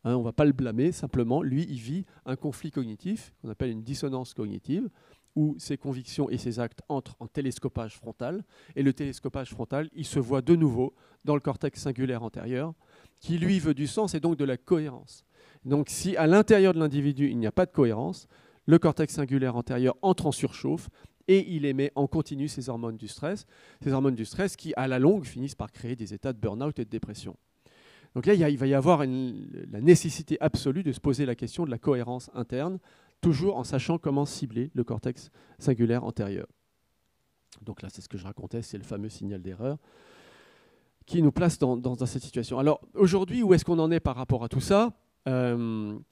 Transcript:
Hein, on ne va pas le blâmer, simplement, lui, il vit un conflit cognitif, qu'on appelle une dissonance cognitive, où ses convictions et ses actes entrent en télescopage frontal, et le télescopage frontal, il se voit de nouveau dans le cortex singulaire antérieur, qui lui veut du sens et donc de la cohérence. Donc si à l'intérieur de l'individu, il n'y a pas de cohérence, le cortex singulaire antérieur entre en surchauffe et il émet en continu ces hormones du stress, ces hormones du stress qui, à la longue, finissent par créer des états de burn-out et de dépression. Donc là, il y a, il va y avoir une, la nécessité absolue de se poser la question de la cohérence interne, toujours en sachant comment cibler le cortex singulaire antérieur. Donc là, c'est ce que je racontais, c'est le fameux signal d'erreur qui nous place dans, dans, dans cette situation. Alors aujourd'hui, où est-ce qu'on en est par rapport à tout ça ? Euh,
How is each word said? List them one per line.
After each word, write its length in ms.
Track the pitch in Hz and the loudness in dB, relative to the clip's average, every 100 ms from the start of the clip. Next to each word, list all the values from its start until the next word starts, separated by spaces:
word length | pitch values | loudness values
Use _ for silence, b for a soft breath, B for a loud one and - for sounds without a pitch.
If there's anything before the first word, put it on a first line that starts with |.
| - | 0
Hein, 100 | 123 | 0
on 40 | |
ne 40 | |
va 80 | 117 | 0
pas 140 | 113 151 | 4 4
le 80 | |
blâmer, 400 | 135 123 110 156 | 4 -2 0 0
simplement, 480 | 175 123 127 117 139 | -2 -4 -2 2 0
lui, 260 | 151 131 170 | 0 -2 -2
il 100 | 127 | -8
vit 260 | 113 170 185 b 131 | -6 -8 -8 b -10
un 120 | 127 | -6
conflit 340 | 151 123 160 | -6 -8 -8
cognitif, 640 | 143 117 107 175 220 - _ | -6 -6 -8 -6 -6 -8 _
qu'on 80 | 117 | -14
appelle 220 | 107 131 | -6 -6
une 120 | 110 | -6
dissonance 500 | 110 135 139 131 123 | -8 -6 -6 -6 -8
cognitive, 560 | - 107 101 - 165 233 b b b b - | -8 -8 -8 -4 -4 -4 b b b b 0
où 200 | 151 151 | 0 0
ses 180 | - 143 | -8 -6
convictions 520 | 139 131 120 - 139 | -6 -8 -8 -4 -2
et 80 | 120 | -2
ses 220 | 123 113 | -4 -4
actes 220 | 117 - - | -6 -8 -6
entrent 260 | 139 - - | -6 -6 -18
en 80 | 117 | -10
télescopage 720 | - 139 - 131 - 110 - | -6 -6 -4 -6 -6 -10 -12
frontal, 460 | 117 - 123 185 - b b - | -18 -8 -6 -6 -10 b b 0
et 60 | |
le 100 | 139 | 0
télescopage 560 | 127 139 127 135 139 127 | 0 -6 -8 -8 -8 -10
frontal, 400 | - 113 135 151 | -10 -6 -4 -6
il 120 | - 151 | -8 -4
se 140 | 147 | -2
voit 220 | 117 135 | 0 -2
de 140 | 127 170 | 4 4
nouveau 400 | 156 117 127 _ b b - | 4 2 -2 _ b b -2
dans 100 | 147 | 0
le 60 | |
cortex 400 | 147 117 147 - | 0 -4 -6 -4
singulaire 420 | 143 120 131 120 | -6 -4 -4 -4
antérieur, 500 | 113 - 117 127 160 160 b b b _ | -6 -8 -6 -4 -6 -10 b b b _
qui 180 | - 165 | -4 0
lui 220 | 175 190 | 2 2
veut 140 | 156 | 2
du 120 | 135 143 | 0 -2
sens 300 | 214 202 156 | -2 -2 0
et 60 | |
donc 160 | 165 147 | 0 0
de 80 | 139 | 0
la 100 | 123 | -2
cohérence. 680 | - 170 151 127 - - _ b b b 127 | 0 0 0 -10 -20 -20 _ b b b 0
Donc 240 | 143 143 | 0 2
si 260 | - 185 185 | -2 -2 4
à 100 | 160 | 6
l'intérieur 480 | 196 214 208 190 | 6 8 6 6
de 60 | 165 | 4
l'individu, 500 | 156 139 143 135 143 | 0 2 0 0 0
il 80 | 123 | 0
n'y 80 | 107 | 0
a 60 | |
pas 140 | - 185 | 0 0
de 60 | |
cohérence, 560 | - 120 110 151 185 - b b b - | 4 2 2 -4 -8 -16 b b b 4
le 140 | 165 | 6
cortex 340 | 165 147 151 | 6 2 -2
singulaire 440 | - 135 135 127 120 | -2 0 0 0 -2
antérieur 400 | - 123 127 - | -2 0 2 2
entre 260 | 190 180 160 | 2 2 0
en 40 | |
surchauffe 560 | - - - 135 165 - b b b - | 0 -4 -4 -4 -4 -8 b b b 4
et 260 | 190 185 | 4 4
il 120 | 160 143 | -2 -2
émet 260 | 131 143 - | 0 -2 0
en 120 | 139 | 0
continu 400 | 160 - 139 143 | 0 -4 -6 -6
ces 220 | 139 127 | -6 -8
hormones 260 | 117 117 110 | -6 -6 -8
du 140 | 110 | -12
stress, 360 | - 147 208 - b b b | -8 -6 -6 -12 b b b
ces 80 | 147 | -2
hormones 240 | 135 139 120 | 2 2 0
du 80 | |
stress 320 | 110 - 190 - | -6 -4 -4 -4
qui, 180 | - 135 | -8 -4
à 100 | 131 | -2
la 120 | 127 | 4
longue, 260 | 143 202 131 | 6 4 -2
finissent 300 | - 139 - | -10 -10 -10
par 180 | 110 | -14
créer 240 | - 117 123 | -10 -10 -8
des 160 | 101 | -10
états 180 | 101 139 | -8 -8
de 80 | 113 | -4
burn-out 400 | 104 104 143 143 | -4 -4 -6 -6
et 60 | 107 | -6
de 40 | |
dépression. 460 | 113 - 104 101 82 _ _ b b b b b 127 | -8 -8 -12 -14 -16 _ _ b b b b b -2
Donc 100 | 139 | 4
là, 80 | |
il 60 | 202 | 6
y 40 | 151 | 6
a, 40 | |
il 80 | 139 | 4
va 100 | 135 | 4
y 60 | |
avoir 300 | 139 143 160 | 4 6 6
une, 420 | 135 127 127 110 101 - 85 | 4 -2 -4 -8 -12 -14 -10
la 120 | 104 | 4
nécessité 560 | 143 180 165 - 156 156 | 8 8 8 -8 -4 0
absolue 440 | 151 - 143 147 | 0 0 -2 0
de 100 | 165 | -2
se 80 | 135 | -2
poser 240 | 143 127 135 | -2 0 0
la 100 | 117 | -2
question 300 | 120 - 160 | -6 -4 -4
de 60 | |
la 60 | 117 | -2
cohérence 540 | - 127 120 127 - | 0 0 -2 -8 -10
interne, 460 | 123 117 127 160 190 b b b b | -8 -6 -4 -4 -6 b b b b
toujours 380 | 170 135 190 185 | 2 4 0 -2
en 80 | 120 | -2
sachant 320 | - - 165 | -2 0 -2
comment 280 | 151 139 143 | 0 0 -2
cibler 460 | - 131 110 139 | -4 -6 -4 -4
le 120 | 127 117 | -4 -4
cortex 440 | 117 123 123 - b b b | -4 -6 -8 -18 b b b
singulaire 480 | - 117 117 120 113 | 0 2 2 2 -2
antérieur. 420 | - 101 98 - _ _ _ _ _ _ _ _ _ _ - | -6 -6 -6 -10 _ _ _ _ _ _ _ _ _ _ -18
Donc 180 | 104 101 | -14 -14
là, 80 | 95 | -14
c'est 100 | - | -16
ce 60 | - | -14
que 100 | 98 | -12
je 60 | |
racontais, 380 | 92 - 95 117 | -12 -14 -10 -10
c'est 160 | 113 104 | -8 -14
le 80 | - | -10
fameux 240 | 101 107 | -8 -10
signal 320 | - 101 98 | -10 -10 -10
d'erreur 360 | 92 92 127 147 b b b b b b b b b b b _ - | -10 -8 -6 -6 b b b b b b b b b b b _ -2
qui 180 | 170 | 4
nous 80 | 151 | 4
place 260 | 147 175 - | 4 0 2
dans, 180 | 131 123 | 0 0
dans, 200 | 123 123 | -2 -2
dans 100 | 127 | -4
cette 160 | 131 | -4
situation. 380 | - 127 113 127 | -8 -8 -4 0
Alors 220 | 143 147 - | 2 0 -4
aujourd'hui, 480 | - 190 190 185 247 | 4 4 4 0 0
où 140 | 214 175 | 6 6
est-ce 100 | - | 6
qu'on 140 | 165 | 2
en 100 | 160 | 4
est 100 | 165 | 2
par 160 | 151 127 | 0 -4
rapport 280 | 131 127 | -2 -2
à 40 | 117 | 0
tout 120 | 131 | -4
ça ? 340 | 160 196 233 - _ _ - | 2 4 2 -2 _ _ -4
Euh, 680 | 127 123 120 117 110 104 107 - | 0 0 0 -2 -4 -6 -10 -16